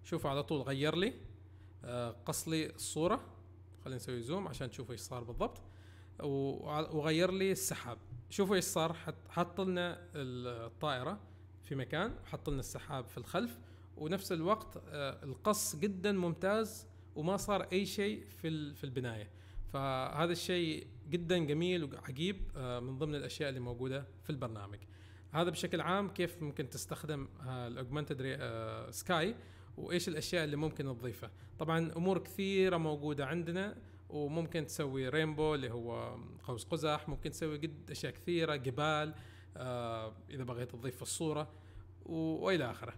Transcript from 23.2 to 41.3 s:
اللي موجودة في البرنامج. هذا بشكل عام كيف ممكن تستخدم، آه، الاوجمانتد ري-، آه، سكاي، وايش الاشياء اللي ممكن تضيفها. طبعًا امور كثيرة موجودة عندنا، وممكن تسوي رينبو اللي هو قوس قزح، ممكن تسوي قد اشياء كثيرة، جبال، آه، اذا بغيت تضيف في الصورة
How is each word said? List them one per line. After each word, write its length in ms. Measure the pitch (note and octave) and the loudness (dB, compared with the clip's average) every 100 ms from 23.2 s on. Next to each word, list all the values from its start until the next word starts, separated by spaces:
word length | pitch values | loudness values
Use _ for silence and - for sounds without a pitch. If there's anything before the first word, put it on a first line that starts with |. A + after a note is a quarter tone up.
| C3+ - D3 | -4 -2 -2
اللي 100 | C3 | 0
موجودة 460 | B2 A#2+ C3 C3+ C3+ - | -4 -2 -2 -2 -4 -10
في 60 | - | -4
البرنامج. 500 | D3 B2 A2 G2+ G#2 - - - - - | -2 -2 -4 -8 -10 -12 -16 -18 -18 -2
هذا 180 | D#3 F3 | 2 2
بشكل 320 | D#3+ E3+ F3 | 2 0 2
عام 280 | D3+ F#3+ G3+ | 2 2 2
كيف 320 | - E3+ - | 0 0 0
ممكن 280 | D3+ C#3 C3+ | -4 -2 -4
تستخدم، 580 | C3+ - D#3 D3+ D3 C3+ - | -4 -6 -6 -2 -4 -4 -8
آه، 260 | C3 B2+ A#2+ | -6 -4 -4
الاوجمانتد 540 | B2+ B2 D3 D3 C3+ | -4 -2 -2 -2 -2
ري-، 140 | C3 C3+ | -2 -2
آه، 520 | B2 A2+ A2 A2 A#2 | -2 -2 -2 -4 -6
سكاي، 440 | - - E3+ F3+ A#3 - - - - | -6 2 4 4 0 -10 -18 -14 -8
وايش 300 | - F3 F3+ | 0 0 2
الاشياء 360 | D#3 - F3+ | -2 2 2
اللي 120 | D3+ | 2
ممكن 280 | C#3+ D#3 D#3 | 2 0 0
تضيفها. 480 | C#3 A#2+ B2 - A2 - - - | -2 -2 -4 -4 -10 -12 -16 -4
طبعًا 320 | D#3+ D#3+ E3 | 2 4 4
امور 220 | E3+ F#3 F#3 | 4 4 4
كثيرة 600 | - - G3 G3 F#3 E3+ | 2 0 4 8 8 6
موجودة 480 | D#3+ D3 D3 C#3+ | 4 2 2 2
عندنا، 520 | C3+ E3+ E3 F3 G3+ - - - - | 2 2 0 0 -2 -4 -14 -16 -6
وممكن 560 | D3 C#3+ D#3+ E3 E3 | 0 2 2 2 0
تسوي 440 | C#3+ - C#3+ C3+ C3 | -2 -2 0 2 2
رينبو 460 | D3+ D#3 D3+ D#3 | 4 4 4 4
اللي 160 | D3 B2+ | 4 0
هو 460 | A#2 A#2 A#2 A#2 A#2+ - - | -2 -2 -4 -4 -6 -10 -10
قوس 200 | - A#2+ | -6 -6
قزح، 440 | - E3 D#3 D3+ - | -2 0 2 2 0
ممكن 220 | C#3+ D#3+ | -2 -4
تسوي 260 | - D#3+ D3 | -2 -2 -2
قد 340 | D#3 D3 - | -4 -6 -8
اشياء 220 | C#3 C3+ | -4 -4
كثيرة، 420 | - - E3+ D#3 | -4 0 2 4
جبال، 580 | D3 C3 B2 D3+ D3+ D3+ D#3+ - - - - | 2 0 2 4 4 2 -4 -14 -16 -14 -6
آه، 560 | B2+ B2 A#2 A2+ A2 - - | -2 -2 0 -2 -4 -8 -10
اذا 140 | C3+ | -6
بغيت 280 | B2+ A#2+ B2 | -4 -2 -4
تضيف 240 | A#2+ B2+ | -4 -6
في 60 | - | -4
الصورة 500 | B2+ - E3 | -4 0 2